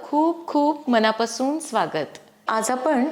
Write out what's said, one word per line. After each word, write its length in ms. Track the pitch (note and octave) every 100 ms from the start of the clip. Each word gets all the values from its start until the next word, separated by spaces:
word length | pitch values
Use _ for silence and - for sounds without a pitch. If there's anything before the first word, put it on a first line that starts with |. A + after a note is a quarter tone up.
खूप 420 | - D4 D#4+ E4 -
खूप 420 | D4 D4 D4+ -
मनापासून 680 | A#3 A3 A3 A#3 - C4 D#4
स्वागत. 580 | D4+ A3 D#3+ D#3+ C#3+ - - _ -
आज 220 | A3 A3
आपण 340 | B3+ C4 C#4 C#4